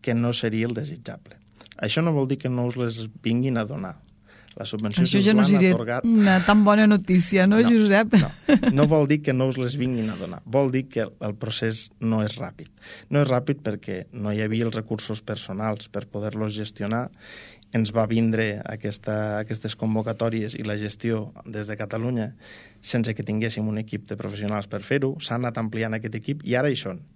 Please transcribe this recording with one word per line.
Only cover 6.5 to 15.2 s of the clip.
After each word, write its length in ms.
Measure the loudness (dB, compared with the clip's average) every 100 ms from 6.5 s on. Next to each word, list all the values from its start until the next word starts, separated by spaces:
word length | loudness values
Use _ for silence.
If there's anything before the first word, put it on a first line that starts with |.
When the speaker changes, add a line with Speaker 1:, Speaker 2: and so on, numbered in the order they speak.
| 6
Speaker 2:
bona 220 | 8 6 6
notícia, 600 | 4 4 2 4 4 6
no, 140 | 6
Speaker 1:
No, 80 | 6
Speaker 2:
Josep? 460 | 6 6 4 6 4
Speaker 1:
no. 120 | 2 -4 2 4 4
No 140 | 4 4
vol 180 | 4 4
dir 140 | 2
que 100 | 2
no 140 | 0 0
us 120 | 0
les 180 | -4 -2
vinguin 320 | -2 -2 -4
a 60 | -6
donar. 240 | -8 -10 -4
Vol 260 | 0 2
dir 160 | 0 -2
que 160 | -4 -6 -6
el 140 | -8 -6
procés 560 | -6 -4 -4 -4 -10 _
no 220 | -2 -2
és 140 | -2 -6
ràpid. 300 | -12 -12 -20 _ -20 -20 -4
No 120 | 0
és 60 | 2
ràpid 320 | 0 0 -4
perquè 440 | -4 -8 -8 -10 -10
no 200 | -8 -4
hi 80 | -2
havia 220 | -2 -2
els 100 | -2
recursos 480 | -4 -6 -8 -6 -8